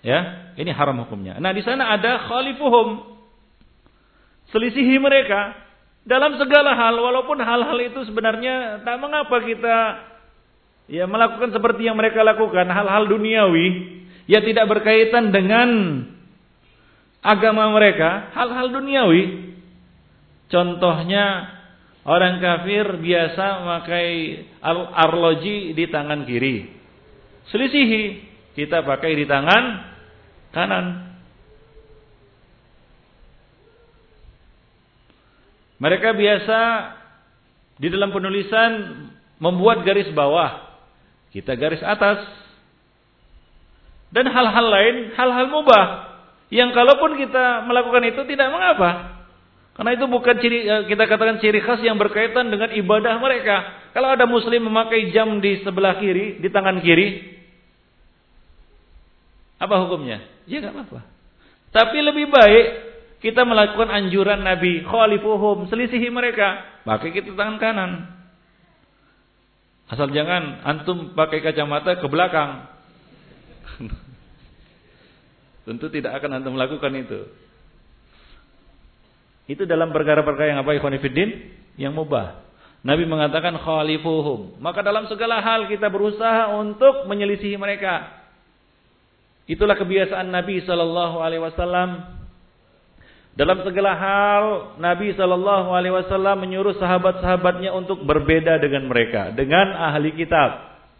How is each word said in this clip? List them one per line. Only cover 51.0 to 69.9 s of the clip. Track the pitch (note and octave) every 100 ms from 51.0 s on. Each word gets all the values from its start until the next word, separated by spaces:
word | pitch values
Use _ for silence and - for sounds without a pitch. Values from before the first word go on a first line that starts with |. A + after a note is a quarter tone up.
katakan | G#3+ G#3+ A3 A3
ciri | G#3+ G#3
khas | A3 A#3
yang | A3+ G#3+
berkaitan | G#3 G#3 A3+ A#3+ A#3+
dengan | G#3 A3
ibadah | A3 F#3 G#3+ A3+ A3+
mereka. | B3+ B3 G#3+ G3 F#3+ - -
Kalau | - C4
ada | C4+
muslim | A#3+ A#3+ A3+ A#3
memakai | A3+ A3 A3+ A3+ G3+
jam | G#3+ A3 G#3
di | G3 G3 G3+
sebelah | F3+ G3 F3+
kiri, | G3+ F3+ G#3 -
di | F#3
tangan | G3 F#3+ F#3
kiri, | E3+ E3+ G3+ F#3+ - - - _ _ _ _ _ _ _ _ _ _ _ - _ _ - _ _ _ _ _ _
apa | F3 G3
hukumnya? | F#3 F3 C3 G#2+ - - -
Ya, | D4
nggak | G#3 D4
apa-apa. | A3+ - - _ _ _ _ _ _
Tapi | A3 A3+ D4
lebih | D4 D4 D4
baik | C#4 G#3+ A3 A#3 - - - - -
kita | A3 A3+
melakukan | A#3+ A3 G#3 G#3 A3+
anjuran | G3+ F#3+ F#3+ G3 G3+ F#3+
Nabi, | F#3 F3+ E3+ E3+
"Khalifuhum," | A3+ A3 G#3 G#3 G#3 G#3 G3 F3+
selisihi | A3+ A#3+ B3 A#3+
mereka, | A#3+ A#3+ A3+ G3+ F#3+ - - G#3
pakai | A3 D#3+
kita | F#3 G3+
tangan | F#3+ G#3+ A3
kanan. | A3 G#3 F3+ E3+ - - - _ _ _ _ _ _ _ _ _ _ _ _ _ _ _ _